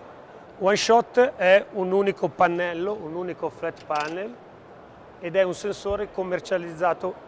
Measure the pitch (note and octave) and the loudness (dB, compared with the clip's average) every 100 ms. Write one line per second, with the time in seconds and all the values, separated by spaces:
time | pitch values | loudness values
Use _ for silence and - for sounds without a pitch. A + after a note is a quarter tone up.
0 | - - - - - - F#3+ G#3 - A#3 | -20 -20 -20 -20 -20 -2 2 2 4 4
1 | A#3 - B3+ - F#3 G3 G#3 G#3+ F#3 G3 | 4 2 2 4 6 6 4 -4 0 0
2 | G3 F#3+ F3 - F3+ F3 F3 E3 F#3+ G#3+ | 0 0 -2 2 2 2 -4 -4 -6 -6
3 | D#3+ E3+ F3+ D#3 D#3+ - E3 D#3+ - D3+ | -8 -8 -8 -8 -8 -6 -8 -8 -6 -4
4 | D3 E3+ G#3+ A#3+ - - - - - - | -4 -6 -10 -12 -20 -20 -20 -20 -20 -20
5 | - - F3 F3+ F#3 E3+ G#3 F#3+ G3+ G3+ | -20 -12 -2 2 2 0 -6 -6 -4 -4
6 | G3+ - F#3 F3+ - F#3 E3+ D#3+ F3 E3 | -4 -6 -4 -4 -2 -4 -4 -2 0 0
7 | F#3 - | -4 -8